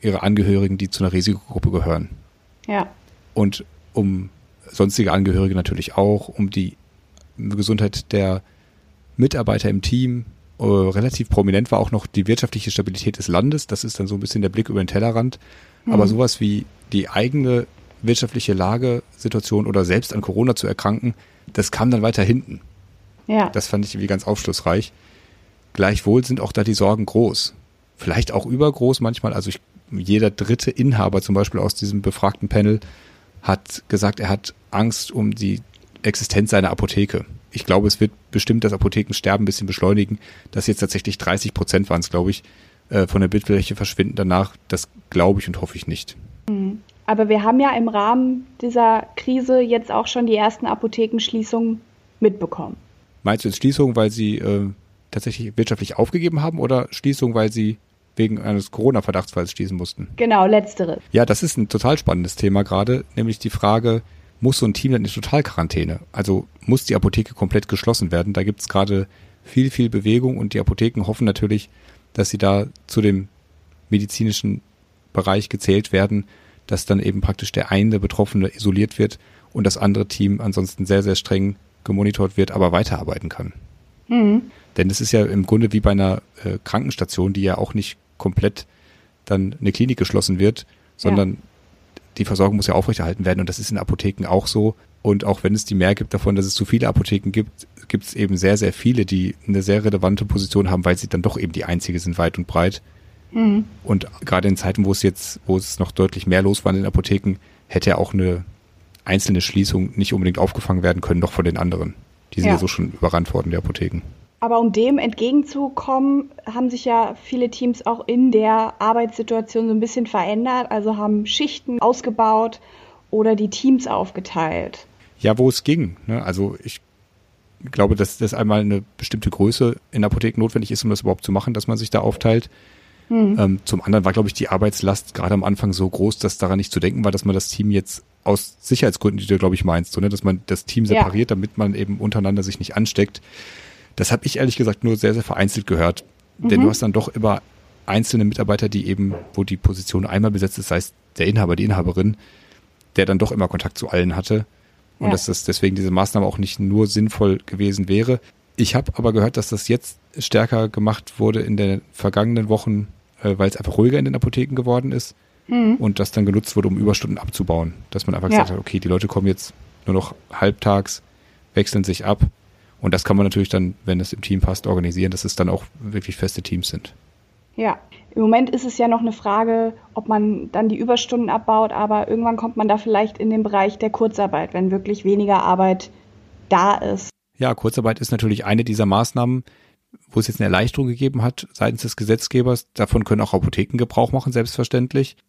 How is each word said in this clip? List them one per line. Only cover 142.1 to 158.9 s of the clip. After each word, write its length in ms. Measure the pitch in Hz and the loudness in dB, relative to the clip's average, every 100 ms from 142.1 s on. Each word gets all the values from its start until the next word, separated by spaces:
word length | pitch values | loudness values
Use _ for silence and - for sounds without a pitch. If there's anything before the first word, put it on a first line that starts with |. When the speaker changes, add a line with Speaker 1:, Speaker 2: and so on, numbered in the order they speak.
| 104 98 101 | 0 0 0
Speaker 1:
sich 160 | 95 - | -2 -6
nicht 180 | 98 104 | -6 -2
ansteckt. 460 | 113 - 101 - - - - - - - - | 0 0 0 -2 -20 -20 -20 -20 -20 -20 -14
Das 160 | - - | -4 -2
habe 140 | 117 | 0
ich 140 | - - | -2 0
ehrlich 180 | 131 - | -2 0
gesagt 280 | 110 104 | 0 0
nur 120 | 117 110 | -2 2
sehr, 160 | 107 | 2
sehr 100 | 113 | 0
vereinzelt 440 | - - 98 113 - | -2 -2 0 -2 -2
gehört. 380 | 85 85 - - _ _ - | 0 2 -2 -10 _ _ -6
Denn 220 | 117 104 | 2 4
Speaker 2:
Mhm. 40 | |
Speaker 1:
du 60 | 131 | 4
hast 120 | 110 | 4
dann 120 | 110 | 0
doch 140 | 110 - | 0 -2
immer 340 | 110 107 101 - _ _ _ | -2 0 0 -4 _ _ _
einzelne 400 | - 104 113 113 | -2 0 2 2
Mitarbeiter, 460 | 104 104 104 101 107 | 2 0 0 0 0
die 160 | 104 92 | -2 -2
eben, 280 | 95 98 - - | 0 -2 -2 -6
wo 100 | - | -4
die 140 | 95 95 | -2 0
Position 480 | - 92 92 95 98 | 0 -2 -2 -2 0
einmal 240 | 98 110 | 2 2
besetzt 280 | 101 95 - | 2 -2 -4
ist, 100 | - | -2
sei 100 | 85 | -2
es 160 | - - _ - | -4 -12 _ -2
der 80 | 87 | 2
Inhaber, 300 | 110 90 85 | 2 2 2
die 80 | |
Inhaberin, 520 | 104 90 87 90 98 107 - - _ - _ _ _ - | 2 2 0 2 0 0 -10 -20 _ -20 _ _ _ 0
der 80 | |
dann 140 | 95 95 | 2 2
doch 140 | 104 | 0
immer 160 | 107 90 | 0 -2
Kontakt 280 | 87 90 - | -2 -6 -8
zu 140 | - | -2
allen 260 | 90 90 87 | 0 0 -2
hatte. 300 | 95 107 110 _ _ _ _ _ | 0 -2 -2 _ _ _ _ _
Und 80 | 104 | 0
Speaker 2:
Ja. 60 | |
Speaker 1:
dass 140 | 95 - | 0 0
das 180 | 90 | -4
deswegen 320 | - 98 98 95 | -2 0 0 2
diese 140 | 92 | 0
Maßnahme 340 | 92 98 104 | 2 2 2
auch 140 | 98 95 | 0 -2
nicht 200 | 98 - | -6 -2
nur 280 | 98 104 104 | 0 2 2
sinnvoll 540 | 107 107 - 104 95 | 2 0 2 2 2
gewesen 420 | - 95 101 98 92 | -4 -2 -2 0 0
wäre. 320 | 101 117 123 - _ _ - | 2 2 -2 -4 _ _ -2
Ich 180 | 113 | 0
habe 180 | 127 - | 0 -2